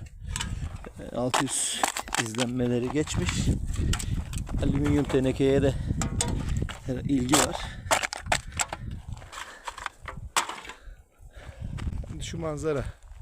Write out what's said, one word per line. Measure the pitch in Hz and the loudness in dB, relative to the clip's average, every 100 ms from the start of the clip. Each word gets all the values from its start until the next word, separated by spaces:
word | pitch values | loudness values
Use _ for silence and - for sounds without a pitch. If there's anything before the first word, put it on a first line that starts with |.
| - - - - - - - - - - | -14 -12 -8 -4 -4 -4 -6 -8 -12 -12
e, | - - | -8 -2
altı | 123 - | 2 2
yüz | 135 - - - - - - - | 2 0 -2 0 -2 -2 -4 -2
izlenmeleri | 117 110 123 127 123 120 123 | 0 2 2 2 2 2 2
geçmiş. | 135 151 - - - - - - - - - - - - - - - | 0 0 2 2 2 2 2 0 0 2 2 0 -2 -2 -4 -2 0
Alüminyum | 143 139 147 147 | 2 4 4 4
tenekeye | 139 135 131 127 135 139 | 4 4 4 4 6 6
de | 135 - - - - - - - - - - - - | 4 2 0 0 0 0 0 0 0 0 -2 -4 -4
ilgi | 127 131 139 123 | -2 2 2 6
var. | 147 139 - - - - - - - - - - - - - - - - - - - - - - - - - - - - - - - - - - - - - - - - - - - - - - 160 | 6 4 0 -6 -6 0 0 0 -2 6 6 6 -4 -4 -4 -8 -8 -10 -12 -12 -14 -14 -12 -12 -10 -10 -10 -10 -10 -2 0 0 -6 -12 -14 -14 -18 -20 -20 -18 -16 -14 -10 -6 -4 -4 -4 -6 -8
Şu | - 170 | -6 -4
manzara, | 160 151 151 143 110 - - - | -4 -2 0 0 0 -6 -14 -8